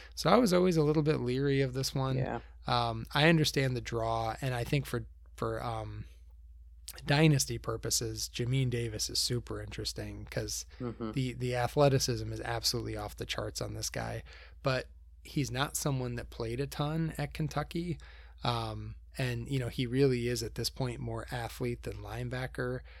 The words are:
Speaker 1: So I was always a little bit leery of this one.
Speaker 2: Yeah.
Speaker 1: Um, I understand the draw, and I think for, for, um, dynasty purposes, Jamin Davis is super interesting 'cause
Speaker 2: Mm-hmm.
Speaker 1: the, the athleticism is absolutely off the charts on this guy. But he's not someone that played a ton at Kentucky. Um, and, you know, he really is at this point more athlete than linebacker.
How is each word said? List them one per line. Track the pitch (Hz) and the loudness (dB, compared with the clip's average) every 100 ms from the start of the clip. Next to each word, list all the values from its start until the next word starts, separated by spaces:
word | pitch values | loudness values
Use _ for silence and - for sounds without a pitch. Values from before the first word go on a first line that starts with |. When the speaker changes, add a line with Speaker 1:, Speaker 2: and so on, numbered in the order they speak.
| - - | -12 0
Speaker 1:
So | 156 | 6
I | 214 | 8
was | 226 | 8
always | 180 185 160 | 6 6 6
a | |
little | 147 156 | 4 4
bit | 147 135 | 4 2
leery | 123 131 143 135 | 2 2 2 4
of | 135 | 2
this | 127 135 | 0 -2
one. | 135 131 131 | 0 0 0
Speaker 2:
Yeah. | 131 117 - - - | 0 -4 -8 -8 0
Speaker 1:
Um, | 120 120 113 113 | 2 2 -2 -2
I | 147 156 | 6 8
understand | 165 147 143 135 123 | 8 6 2 2 0
the | |
draw, | 113 117 113 113 113 - | -2 0 0 2 0 -2
and | 131 | -2
I | 123 | -2
think | 120 147 131 | 2 0 2
for, | 120 113 - - - | -2 -4 -12 -14 -4
for, | 113 113 | -2 -2
um, | 123 113 107 107 - - - - - - - - - - 135 | -2 -4 -6 -8 -10 -14 -20 -20 -20 -20 -20 -18 -16 -6 2
dynasty | 143 160 139 - 117 | 6 8 6 2 -4
purposes, | - 113 113 - 113 110 - | -4 -4 0 0 0 -4 -4
Jamin | - 120 135 131 | -2 0 2 2
Davis | 120 117 107 - | 0 -2 -4 -2
is | - | 0
super | - 123 - 107 | 0 -2 -4 -8
interesting | 104 104 107 - 104 104 104 | -8 -6 -6 -6 -8 -8 -6
'cause | 127 113 - - - | -6 -4 -6 -8 -8
Speaker 2:
Mm-hmm. | 123 110 110 | -8 -6 -4
Speaker 1:
the, | 139 127 | -2 -4
the | 120 123 123 | -4 -2 0
athleticism | 120 147 143 135 - 113 110 | 2 6 6 6 2 -2 -4
is | 110 | -6
absolutely | 120 117 - 120 113 107 | -4 -2 0 0 -2 -6
off | 104 - | -6 -8
the | 110 | -6
charts | - 110 - | -4 -4 -4
on | 113 107 | -6 -6
this | - | -6
guy. | 120 113 113 - - - - | -4 -4 -6 -10 -16 -20 -4
But | 135 127 - - - - | 0 0 -2 -12 -20 -20
he's | - 151 120 | -4 -2 0
not | 123 151 - | 0 -2 0
someone | 131 131 123 117 | 0 0 -2 -4
that | - | -6
played | - 113 120 | -4 -4 -2
a | 139 | -4
ton | - 147 160 160 151 | -2 -2 0 -2 -2
at | 143 | -4
Kentucky. | - 151 151 147 175 175 147 - - - - | -2 -2 -2 -4 -4 -4 -4 -8 -18 -20 -4
Um, | 123 117 113 107 107 - - - | -2 0 -2 -6 -8 -12 -10 -4
and, | 127 120 117 | -2 -2 -2
you | 135 | -2
know, | 120 | 0
he | - 120 | -2 2
really | 131 139 123 120 | 6 6 4 0
is | 120 | -2
at | 117 - | -4 -2
this | 117 | -4
point | - 127 120 | -2 -4 -4
more | 117 113 - | -6 -6 -6
athlete | 123 113 - 127 120 | -6 -6 -4 -4 -4
than | 113 104 | -6 -8
linebacker. | 101 113 123 127 131 - 123 127 - - | -8 -6 -4 -4 -6 -4 -4 -4 -8 -18